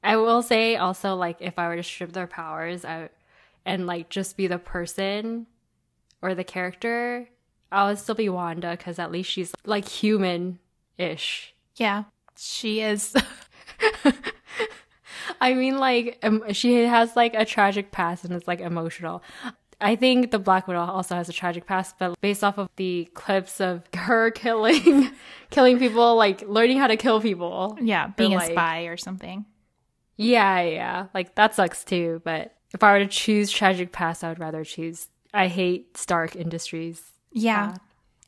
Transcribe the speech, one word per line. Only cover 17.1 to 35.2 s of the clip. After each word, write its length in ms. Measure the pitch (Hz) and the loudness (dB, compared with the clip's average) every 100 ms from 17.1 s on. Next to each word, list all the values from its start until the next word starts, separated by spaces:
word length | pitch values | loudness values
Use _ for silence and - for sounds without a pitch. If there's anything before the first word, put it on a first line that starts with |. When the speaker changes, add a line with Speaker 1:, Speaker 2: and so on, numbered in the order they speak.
| 240 | 4
Speaker 1:
like, 180 | 233 | 2
a 100 | 226 | 2
tragic 460 | 220 - 202 202 202 | 0 2 2 2 -6
past 340 | - 175 175 | -4 -4 -4
and 100 | 175 | -6
it's, 120 | 180 175 | -8 -4
like, 140 | 175 | -6
emotional. 640 | 175 170 165 - 170 175 - - 247 - _ _ | -4 -4 -6 -8 -10 -10 -14 -14 -14 -16 _ _
I 140 | 208 220 | 0 4
think 340 | 254 254 247 | 4 4 2
the 80 | 214 | 0
Black 300 | 190 190 190 | 2 2 2
Widow 120 | 175 | -2
also 340 | 175 190 180 | -2 -4 -4
has 160 | 175 175 | -4 -4
a 20 | |
tragic 340 | 170 180 170 - | -4 -4 -6 -4
past, 280 | 190 190 - | -4 -4 -4
but 220 | 185 180 | -6 -2
based 240 | 202 202 | -2 0
off 140 | 202 202 | 0 -2
of 100 | 190 - | -8 -4
the 320 | 185 180 170 | -4 -4 -6
clips 480 | - - 196 190 - | -12 -2 0 -2 -4
of 200 | 185 175 - | -4 -4 -8
her 360 | 175 180 233 226 | -8 2 4 2
killing, 800 | 226 240 226 220 302 190 277 254 - - | 0 -2 2 4 6 8 6 4 -2 -20
<laughs> 200 | - - | -20 -2
killing 280 | - 254 247 | 6 8 8
people, 380 | 247 220 233 226 | 4 6 6 6
like, 260 | 208 190 | 4 2
learning 340 | 208 208 233 262 | -2 4 4 6
how 100 | 269 | 4
to 120 | 220 | 4
kill 240 | 254 220 | 4 2
people. 560 | 220 180 175 185 190 320 | 2 -2 -4 -4 -6 -2
Speaker 2:
Yeah, 280 | 233 185 - | 0 0 -2
Speaker 1:
or, 60 | |
Speaker 2:
being 200 | 196 220 | 0 2
a 20 | 190 | 2
Speaker 1:
like, 160 | 165 | 0
Speaker 2:
spy 300 | 170 165 165 | 0 0 -2
or 160 | 170 170 | -6 -10
something. 480 | 185 185 180 190 208 _ _ _ _ _ _ - | -10 -12 -12 -12 -14 _ _ _ _ _ _ -4
Speaker 1:
Yeah, 440 | 220 240 196 185 | 2 4 4 2
yeah. 460 | 175 160 180 180 190 | 0 -2 -6 -6 -6
Like, 200 | 190 180 - | -8 -6 2
that 180 | 214 | 2
sucks 280 | - 180 - | 4 0 0
too, 380 | - 180 170 165 165 | -4 -2 -2 -4 -4
but 280 | 156 - _ _ | -6 -8 _ _
if 80 | - | 4
I 100 | 208 | 6
were 60 | 202 | 6
to 80 | 196 | 4
choose 440 | - - 208 202 | -2 2 2 2
tragic 400 | - 202 185 180 | 2 2 2 -4
past, 320 | - 170 165 | -4 -4 -4
I 60 | 170 | -8
would 100 | 165 | -8
rather 260 | 160 156 | -8 -8
choose, 440 | 156 - 165 170 - _ | -10 -10 -10 -10 -16 _